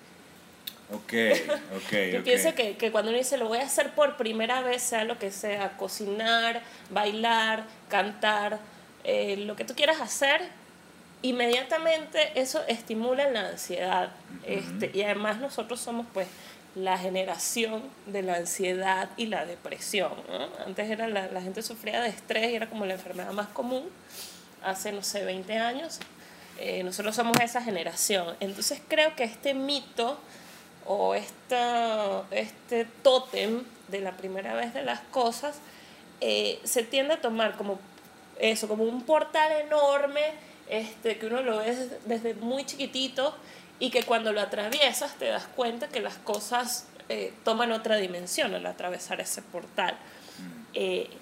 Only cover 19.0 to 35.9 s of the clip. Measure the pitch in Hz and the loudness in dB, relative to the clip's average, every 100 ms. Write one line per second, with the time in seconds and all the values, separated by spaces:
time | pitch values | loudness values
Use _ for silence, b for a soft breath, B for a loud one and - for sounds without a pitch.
19 | 196 - 226 180 160 175 160 - - 208 | 0 -4 -2 -2 -4 -6 -10 -8 -2 0
20 | 165 - - 185 320 - - 190 214 214 | 0 -2 -6 -6 -6 -8 -8 -4 -4 -2
21 | 226 202 185 185 185 214 226 226 208 233 | -2 -2 -2 -4 -6 -6 -8 -8 -4 -2
22 | 240 - - 220 233 226 220 220 196 185 | -2 -4 -4 0 0 0 -4 -4 -4 -4
23 | 180 185 190 196 208 - 240 262 339 - | -6 -8 -4 -4 -4 -4 -2 -4 -6 -12
24 | B B B B B - 185 190 214 202 | B B B B B -8 -4 -4 -4 -4
25 | 196 202 185 185 185 220 233 254 320 - | -4 -2 -2 -4 -4 0 0 -2 -6 -10
26 | - B B B B - 196 185 180 185 | -14 B B B B -8 -4 -4 -4 -2
27 | 208 220 233 233 233 247 233 185 165 165 | 0 2 6 6 6 2 -2 -2 -2 0
28 | - 196 170 - 196 196 - 285 - 302 | 2 2 0 -4 -6 -2 -2 -4 2 4
29 | 311 311 226 - 285 269 269 285 - - | 4 2 -4 -2 -2 0 0 -2 -4 -2
30 | 233 294 B B B B B - - 196 | -2 -2 B B B B B -10 -2 2
31 | 190 196 202 - - 247 240 240 233 220 | 2 2 -2 -12 -2 0 2 2 2 2
32 | 202 190 190 208 220 - - 233 226 - | 0 -2 -2 -4 -4 -8 -2 0 0 4
33 | 269 254 247 196 202 233 247 - - 196 | 6 6 4 -2 0 -2 -4 -14 -8 -6
34 | 190 185 190 190 202 226 240 254 262 226 | -6 -6 -8 -6 -4 -2 -2 -2 -4 -4
35 | - 269 233 233 294 294 B B B | -2 0 2 0 -6 -6 B B B